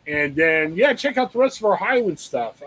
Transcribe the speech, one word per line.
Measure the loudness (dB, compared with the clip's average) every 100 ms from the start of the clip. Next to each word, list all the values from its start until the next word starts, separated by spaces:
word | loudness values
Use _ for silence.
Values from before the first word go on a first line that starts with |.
| -6
And | -2 -2 2
then, | 2 2 0 2
yeah, | 2
check | 2 -2 -2
out | -2
the | 0
rest | 0 0
of | 0
our | 0
Ohioan | 0 0 0 -4
stuff. | -6 -6 -6 -8